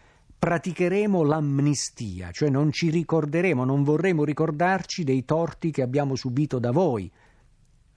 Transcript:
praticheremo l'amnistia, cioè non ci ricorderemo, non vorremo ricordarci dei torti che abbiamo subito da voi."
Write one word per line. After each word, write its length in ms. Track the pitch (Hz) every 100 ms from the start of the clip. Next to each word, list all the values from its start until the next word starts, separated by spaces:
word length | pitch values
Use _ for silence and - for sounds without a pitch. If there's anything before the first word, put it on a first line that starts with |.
| - _ _ -
praticheremo 840 | 165 170 185 165 180 190 208 190
l'amnistia, 1080 | 147 156 147 139 143 139 - - 113 90 90
cioè 180 | 90 151
non 200 | 135 151
ci 180 | - 170
ricorderemo, 720 | 165 151 165 147 160 185 131
non 180 | 127 139
vorremo 420 | 143 151 185 170
ricordarci 800 | 147 147 156 147 151 190 - -
dei 220 | 147 131
torti 460 | 123 156 165 - 165
che 100 | 143
abbiamo 360 | 123 139 143 131
subito 420 | 131 120 151 131
da 120 | 117
voi." 400 | 131 180 117 87 - _ _ _ _ _ _ _